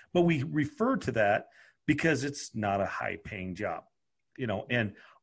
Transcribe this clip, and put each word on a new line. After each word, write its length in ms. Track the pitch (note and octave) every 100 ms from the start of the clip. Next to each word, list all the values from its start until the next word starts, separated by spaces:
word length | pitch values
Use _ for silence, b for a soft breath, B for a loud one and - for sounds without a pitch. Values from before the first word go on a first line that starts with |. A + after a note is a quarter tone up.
| B
But 100 | F3
we 200 | E3+ D3+
refer 540 | D#3 D3+ C3+ - A#3+ B3
to 160 | -
that 360 | A2+ G2+ G#2+ - b b b -
because 380 | D3 D#3+ C3+
it's 280 | C#3+ C#3+ -
not 260 | A2+ G#2 G2
a 60 | F#2+
high-paying 680 | - G#2 F#2+ - G2+ F#2
job, 300 | F2+ G2 E2 - _ _ _ _ -
you 100 | A#2
know? 180 | G2 -
And 240 | B2 G#2+ - B B